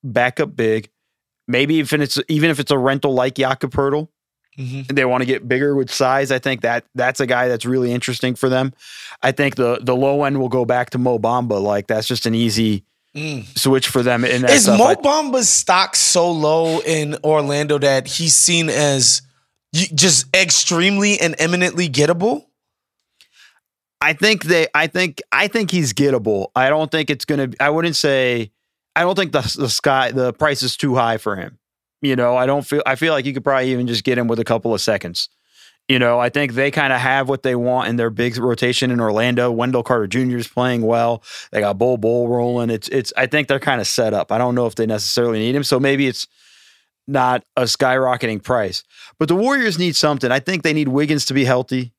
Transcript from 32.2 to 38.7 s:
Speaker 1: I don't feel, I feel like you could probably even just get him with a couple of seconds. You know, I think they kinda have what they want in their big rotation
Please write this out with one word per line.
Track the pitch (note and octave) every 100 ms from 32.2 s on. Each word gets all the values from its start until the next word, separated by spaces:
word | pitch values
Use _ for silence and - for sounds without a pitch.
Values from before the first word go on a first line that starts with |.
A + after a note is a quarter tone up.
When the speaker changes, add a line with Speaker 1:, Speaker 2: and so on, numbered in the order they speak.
| A#2+ B2
Speaker 1:
I | B2+
don't | C#3+
feel, | - D3 C#3
I |
feel | C3 E3
like | D3+ C3
you |
could | C3+
probably | C#3+ C3+ C3
even | B2+ B2
just | A#2
get | - B2
him | A#2+
with | A#2
a |
couple | A2+ A2+ A#2
of | G#2
seconds. | - G#2 F2 F2 - _ _ _ - _ _
You | C3
know, | A#2+ A#2+
I | B2
think | C#3+ C#3+
they | A#2 C#3
kinda | C#3 C#3 B2+
have | B2+ C3+ C3
what | C3+
they | C3 B2
want | A#2+ B2 A2
in | A#2+
their | A#2
big | G#2+ B2 A#2
rotation | A#2+ A#2 B2